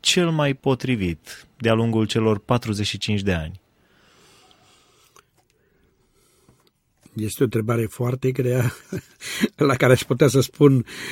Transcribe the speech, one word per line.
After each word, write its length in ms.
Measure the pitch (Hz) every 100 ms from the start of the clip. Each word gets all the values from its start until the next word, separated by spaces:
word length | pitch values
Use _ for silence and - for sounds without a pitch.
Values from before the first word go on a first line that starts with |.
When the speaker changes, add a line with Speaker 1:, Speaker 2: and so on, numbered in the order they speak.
Speaker 1:
cel 300 | - - 170
mai 240 | 160 147
potrivit 920 | 135 - 131 131 123 92 82 - - - _
de-a 180 | 117
lungul 320 | 110 117 113 110
celor 320 | 117 110 107
patruzeci 480 | - 123 117 104 104
și 120 | 104
cinci 240 | - 104
de 100 | 98
ani? 280 | 90 78 92 _ _ _ _ _ _ _ _ _ _ _ _ _ _ _ _ _ _ _ _ _ _ _ _ _ _ _ _ _ _ _ _ _ _ _
Speaker 2:
Este 280 | 110 107 -
o 20 |
întrebare 420 | 131 113 110 117 110
foarte 440 | - 123 127 131
grea, 420 | 131 123 127 120 - - - - _
<laughs> 400 | - - - -
la 180 | 139
care 180 | 123 131
aș 100 | 127
putea 260 | - 127 147
să 120 | 135
spun 440 | 123 - 147 135 113 - -